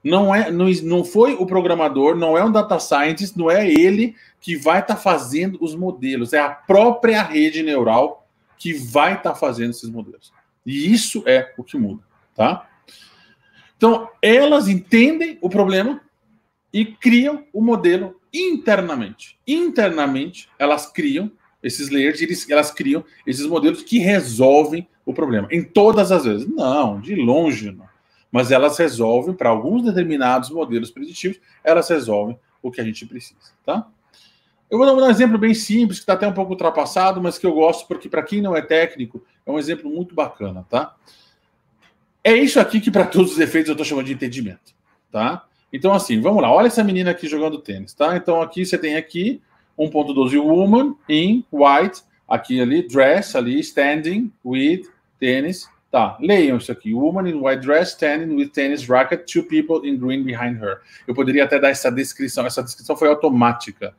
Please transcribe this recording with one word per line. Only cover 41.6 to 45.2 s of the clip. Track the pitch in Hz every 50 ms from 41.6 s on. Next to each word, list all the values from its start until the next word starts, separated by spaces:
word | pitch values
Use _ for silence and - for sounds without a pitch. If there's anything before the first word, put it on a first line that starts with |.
| _ _ _ _ _ _ _ _ _ _ _ _
É | _ 220 226
isso | 240 285 269 - 269
aqui | 202 - - 220
que, | 208 240
pra | 185 202 175
todos | - - 190 185 180
os | 151 156
efeitos, | 160 123 - 165 156 156
eu | 147
tô | 151
chamando | 156 - 147 135 131
de | 135
entendimento, | 139 127 139 123 120 131 117 98 90 _ _ _ _ _ _ _ _ _ _ _
tá? | - 107